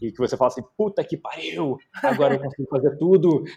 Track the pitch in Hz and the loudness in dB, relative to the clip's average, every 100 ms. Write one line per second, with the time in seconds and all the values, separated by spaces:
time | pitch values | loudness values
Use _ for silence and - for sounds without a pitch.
0 | 113 - 120 127 123 - - - 214 175 | -10 -4 -4 0 0 -2 -8 -4 -2 -2
1 | 147 160 - 165 160 170 151 120 _ - | -6 -8 -10 -12 -10 -4 -4 -6 _ -4
2 | 277 220 139 135 135 - 131 135 139 143 | -2 2 2 0 -4 -8 -4 0 0 2
3 | 170 185 175 143 - | 4 6 6 2 -2